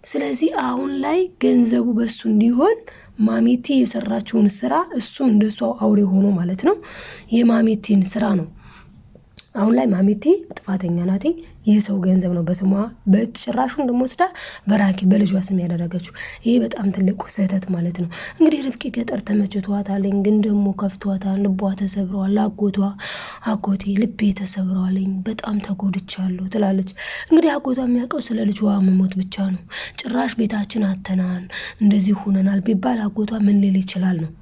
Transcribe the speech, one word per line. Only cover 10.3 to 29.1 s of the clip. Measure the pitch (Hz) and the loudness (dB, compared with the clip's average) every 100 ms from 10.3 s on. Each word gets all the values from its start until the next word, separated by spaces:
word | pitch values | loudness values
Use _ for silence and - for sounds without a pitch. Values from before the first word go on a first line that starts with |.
| 381 - | 2 0
ጥፋተኛ | - - 190 185 170 | -14 -6 -4 -2 -2
ናትኝ። | 175 196 294 339 - - | 0 0 -2 -4 -10 -4
ይህ | - 208 | 2 4
ሰው | 208 196 | 4 0
ገንዘብ | 180 185 180 | 2 2 2
ነው | 175 | 0
በስሟ፣ | 165 185 190 196 226 233 - | 0 0 2 0 -2 -4 4
በጭራሹን | 196 233 - - 220 247 - | 4 4 -6 -6 -2 -2 -2
ደግሞ | 262 247 | 0 0
ወስዳ | 254 - 370 359 - - | -2 0 -2 -2 -16 -10
በራኪ፣ | - 208 202 185 | 0 2 2 2
በልጇ | 185 208 202 190 | 4 4 4 0
ስም | 185 190 | 0 -2
ያደረገችው። | 175 170 170 180 - - - - | -2 -2 -4 -6 -8 -16 -16 -6
ይሄ | 233 240 | 0 2
በጣም | 226 - 196 | 0 -2 -2
ትልቁ | 190 190 190 - | 0 0 0 -8
ስህተት | - 190 190 185 | -2 0 -2 -2
ማለት | 175 175 175 | -2 -2 -4
ነው። | 170 - - | -6 -6 -14
እንግዲህ | - 311 302 | 2 2 2
ርብቃ | 269 - - | -4 -6 -8
ገጠር | 233 226 254 | -6 -4 -6
ተመችቷታልኝ፣ | - 208 196 202 185 202 202 202 196 202 | -2 0 0 -2 -2 -4 -2 -2 0 0
ግን | 196 214 | 2 2
ደግሞ | 214 208 196 | 2 2 0
ከፍቷታል፣ | 190 196 - 202 190 196 190 | 0 -4 -4 -4 -2 -2 0
ልቧ | 196 190 202 190 | 0 0 -2 -2
ተሰብሯል። | 196 190 185 196 190 208 | -4 -2 -4 -2 0 0
አጎቷ፣ | 214 208 208 196 196 202 - - - - 226 | 0 0 -2 0 -2 -4 -12 -12 -14 -10 -4
«አጎቴ | 208 - 190 202 | -4 -2 -2 0
ልቤ | 196 240 - 208 | 0 0 0 0
ተሰብሯልኝ፣ | 190 190 196 185 185 185 190 190 190 | 0 -6 -4 -2 0 0 0 -2 -4
በጣም | 185 220 - 208 | -6 -8 -4 -4
ተጎድቻለሁ» | 190 190 196 185 - - 190 180 190 | -4 -4 -2 -4 -8 -6 -4 -4 -4
ትላለች። | 220 202 190 190 - - - | 0 0 0 -2 -8 -12 -12
እንግዲህ | - 320 330 | 2 4 4
አጎቷ | 285 277 254 | 0 -2 -2
የሚያውቀው | 254 240 240 294 | 0 0 0 -6
ስለ | 240 220 | -4 -2
ልጇ | 208 202 208 202 | 0 0 0 2
መሞት | 190 185 185 | 4 4 2